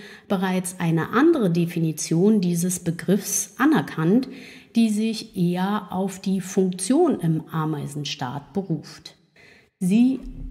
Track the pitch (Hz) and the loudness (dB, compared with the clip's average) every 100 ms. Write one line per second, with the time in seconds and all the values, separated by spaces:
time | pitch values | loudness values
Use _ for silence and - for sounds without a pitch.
0 | - - - 190 190 185 180 - 165 160 | -18 -12 -4 -2 0 -2 -4 -4 0 0
1 | - 240 330 311 185 170 170 170 160 151 | 0 4 4 4 2 2 0 0 -2 -2
2 | - 165 202 214 175 170 180 180 165 170 | -2 2 4 4 2 0 -2 -4 -6 -4
3 | - 190 - - - - 285 247 - - | 0 0 0 -6 -6 0 2 2 0 0
4 | 160 240 - - - - - 233 226 208 | 2 2 2 -10 -18 -20 -2 2 2 2
5 | 226 220 - 185 175 180 190 208 190 185 | -2 -4 -6 0 0 2 0 -2 -4 -4
6 | 190 - 190 190 - 190 190 185 - 285 | -4 -4 -4 -2 -2 0 0 0 2 4
7 | 339 - 165 160 - 160 156 147 139 147 | 4 2 0 0 -2 -4 -2 -4 -6 -8
8 | 143 - 127 143 - 202 190 156 - - | -8 -8 -8 -8 -8 -6 -4 -6 -8 -18
9 | - - _ _ - - _ - 180 220 | -20 -20 _ _ -20 -20 _ -4 2 4
10 | 254 262 - - - | 4 2 -8 -12 -14